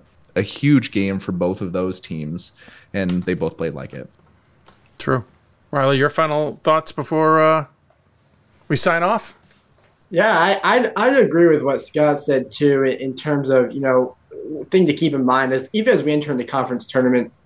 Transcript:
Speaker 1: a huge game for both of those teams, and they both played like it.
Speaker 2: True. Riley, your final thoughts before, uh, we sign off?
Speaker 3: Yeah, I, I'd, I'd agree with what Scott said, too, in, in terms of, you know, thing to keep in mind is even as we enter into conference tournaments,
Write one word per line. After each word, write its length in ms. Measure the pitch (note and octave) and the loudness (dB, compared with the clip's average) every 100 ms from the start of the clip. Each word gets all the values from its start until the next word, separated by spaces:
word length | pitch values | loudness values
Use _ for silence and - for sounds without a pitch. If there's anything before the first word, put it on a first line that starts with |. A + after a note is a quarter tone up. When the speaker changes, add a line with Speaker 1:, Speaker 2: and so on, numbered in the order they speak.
| - _ _ F#2+ | -16 _ _ -6
Speaker 1:
a 60 | |
huge 480 | G2+ - C#3+ C#3 - | -6 -2 2 2 2
game 280 | G#2 G2 F#2+ | -2 -2 -4
for 120 | - | -6
both 300 | F2 F2+ F#2 | -4 -2 -4
of 100 | F#2 | -6
those 280 | F2+ F#2 F#2 | -4 -4 -6
teams, 520 | - D#2 D2+ F2 - - - - _ | -10 -10 -8 -10 -14 -20 -20 -20 _
and 300 | G2 F#2 F2+ | -6 -4 -2
they 100 | F2+ | -2
both 240 | D#2+ D#2+ - | -4 -4 -6
played 160 | E2 | -8
like 200 | C#2 - | -8 -12
it. 140 | C2+ - _ _ _ _ _ _ _ _ - | -16 -18 _ _ _ _ _ _ _ _ -10
Speaker 2:
True. 260 | C#3+ C3 - _ _ _ _ | -4 -4 -6 _ _ _ _
Riley, 260 | D3 C3+ C3+ | -2 0 2
your 120 | - | 0
final 500 | - D#3 D3+ D3 A2 | 0 -2 -2 -4 -2
thoughts 300 | D#3+ D#3 - | 0 0 0
before, 500 | - C3+ D#3+ D#3 D#3 | -8 -4 0 4 4
uh, 240 | D#3 D#3+ D3 _ _ _ _ _ _ _ _ _ - | 4 2 -2 _ _ _ _ _ _ _ _ _ -4
we 80 | D3+ | 0
sign 260 | F3+ E3+ | 2 2
off? 340 | F3+ A3 - - _ _ _ _ _ _ - | 0 -2 -6 -18 _ _ _ _ _ _ -6
Speaker 3:
Yeah, 260 | E3+ A3 F3 | 0 2 4
I, 220 | F3+ F#3+ | 2 2
I'd, 300 | F3+ B3 A3+ G3+ | 2 2 0 0
I'd 220 | A#3+ C#4 | 2 4
agree 300 | D#3+ E3 E3+ | 4 6 4
with 160 | D3 | 4
what 180 | C3+ C3+ | 0 -2
Scott 380 | - D3+ D3+ C#3+ | -2 0 2 2
said, 320 | - C3+ B2 | 0 -2 -2
too, 320 | - D3 C#3 | 0 2 4
in, 160 | C3 - | 2 -2
in 160 | C3+ B2+ | -6 -8
terms 340 | D#3 C#3+ C3+ | -4 -2 2
of, 220 | C3 A#2 | 2 2
you 80 | C#3 | 0
know, 360 | C3+ B2+ B2+ - _ - A2+ D3+ - | 0 2 0 -4 _ -16 -12 -12 0
thing 200 | F#3+ D#3+ | 2 2
to 80 | |
keep 200 | D3 D#3+ | 2 0
in 100 | C#3 | 0
mind 300 | B2+ C3 C3 | 2 2 2
is 160 | C3 C3 | -2 -4
even 220 | G#3+ A3+ | -2 2
as 100 | F3+ | 2
we 80 | D3 | 2
enter 200 | D3+ D3 | -2 -2
into 120 | B2+ | -4
conference 420 | A#2 C#3 B2+ B2 - | -4 -4 -4 -6 -4
tournaments, 540 | C3 B2+ B2 A2+ - | 0 2 2 -2 -10